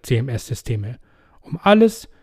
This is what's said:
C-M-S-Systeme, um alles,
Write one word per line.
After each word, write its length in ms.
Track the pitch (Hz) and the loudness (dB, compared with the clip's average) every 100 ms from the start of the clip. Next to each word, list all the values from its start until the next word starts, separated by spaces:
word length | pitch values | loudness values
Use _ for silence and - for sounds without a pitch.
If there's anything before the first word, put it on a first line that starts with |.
C-M-S-Systeme, 960 | - 117 135 117 - 117 - 110 104 120 _ _ _ _ | -2 -2 -2 -6 -6 -10 -6 -6 -8 -12 _ _ _ _
um 180 | - 160 | -12 -2
alles, 480 | 196 214 220 - - _ | 2 4 4 2 -14 _